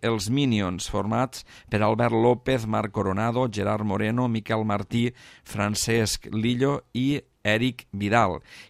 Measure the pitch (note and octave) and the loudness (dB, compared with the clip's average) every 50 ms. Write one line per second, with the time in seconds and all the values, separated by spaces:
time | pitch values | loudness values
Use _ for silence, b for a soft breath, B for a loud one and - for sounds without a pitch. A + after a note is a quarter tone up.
0 | - A#2 A2+ G#2+ F#2 G#2 B2+ C#3+ C#3+ B2+ A2+ G#2 G2 F2+ F2+ E2+ - - - G2+ | -2 -2 -2 0 -2 0 0 2 2 2 2 2 0 0 -4 -6 -6 -4 -4 -2
1 | G2 G#2+ A2 A#2 C3 C3+ - - - B B B B B - G#2 G#2+ G#2+ A2+ A2 | -2 0 0 0 -2 -2 -6 -12 -18 B B B B B 0 2 2 2 2 2
2 | A#2+ A#2 A2+ A2+ A#2 B2 B2 A#2 - C3+ C3 A#2+ A2 G#2+ A2 G#2+ G#2+ G#2 - G#2+ | 2 2 4 4 4 4 4 2 2 0 0 0 0 -2 -2 -2 -2 -2 -2 -2
3 | G2 F#2+ F#2 G2+ A2+ A#2+ A#2 B2 C3 A#2+ G2+ G2+ G2 G2+ G#2+ G#2+ G#2+ G#2+ F#2+ G#2 | -2 0 0 0 -2 -2 0 0 -2 -2 -2 -2 -2 0 0 0 0 -2 0 0
4 | G#2+ G#2+ A2+ B2 B2+ A#2+ A2+ A2 G2 - A2+ A2 A2 G#2+ G2+ G2+ G2 - - A#2 | 0 0 0 0 0 0 0 -2 -2 -2 -2 -2 0 0 -2 -2 -2 -2 0 0
5 | A#2 A#2+ A#2+ B B B B B B - - G#2 G2+ G#2 G#2 - - A#2 A2+ A#2 | 0 0 -2 B B B B B B -8 -4 -2 -2 0 0 -2 0 2 2 2
6 | A2 G2+ - - - - - A2 A2 A#2+ B2 A#2+ C3+ C#3 C#3+ - - _ - A#2 | 2 0 -2 -6 -6 -6 -4 -2 0 0 0 2 0 0 0 -2 -6 _ -4 -2
7 | C3 C#3 D3 C3+ - _ _ _ - G#2 G#2+ A2+ B2 B2+ A#2+ - - _ - G2 | 0 0 -2 -2 -6 _ _ _ -2 0 2 2 2 0 -4 -6 -12 _ -6 -4
8 | G2+ G2+ A2 A#2 A2 F#2 D#2+ - - B B B B | 0 2 4 4 4 2 0 -4 -10 B B B B